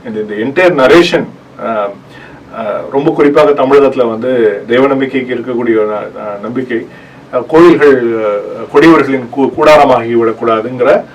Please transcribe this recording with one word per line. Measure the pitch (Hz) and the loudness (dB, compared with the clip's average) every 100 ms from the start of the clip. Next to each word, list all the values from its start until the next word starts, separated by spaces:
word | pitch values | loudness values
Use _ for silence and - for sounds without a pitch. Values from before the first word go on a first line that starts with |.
| 120 | -12
இந்த, | 107 | -8
இந்த | 104 104 | -8 -6
entire | 127 170 185 | -4 0 0
narration, | 147 131 170 175 247 - - - - - | 4 4 4 4 0 -4 -12 -20 -12 -6
ஆஹ், | 110 101 95 - - - - - - | -4 -6 -8 -20 -20 -20 -20 -18 -10
ஆஹ், | 113 - - | -8 -8 -6
ரொம்ப | 139 156 | -2 -2
குறிப்பாக | 151 143 151 147 | 2 2 4 2
தமிழகத்துல | 135 135 143 135 131 117 | 2 2 4 4 2 -2
வந்து | 110 127 123 107 101 107 | -2 -2 0 0 0 -2
தெய்வ | 123 139 | 0 2
நம்பிக்கைக்கு | 135 131 135 123 123 | 0 -2 -4 -4 -6
இருக்கக்கூடிய | 127 120 117 110 | -6 -4 -2 0
ஒரு, | 107 104 | 0 -4
ஆஹ், | - - 104 101 | -8 -12 -12 -10
நம்பிக்கை, | 107 123 123 113 - - - - - | -10 -8 -6 -6 -8 -16 -20 -20 -8
ஆஹ், | 127 117 | -8 0
கோயில்கள், | 160 175 139 147 127 117 | 4 6 6 4 2 0
ஆஹ், | 113 107 101 101 113 107 | -2 -2 -4 -6 -12 -4
கொடியவர்களின் | 143 160 156 131 131 117 139 | 2 4 4 2 -4 -6 -4
கூ-, | 131 156 | -2 0
கூடாரமாகி | 156 151 135 123 113 | 4 4 4 2 0
விடக்கூடாதுங்கிற | 117 113 110 117 110 120 127 120 - - | 0 0 -2 -2 -2 -4 -2 0 0 -2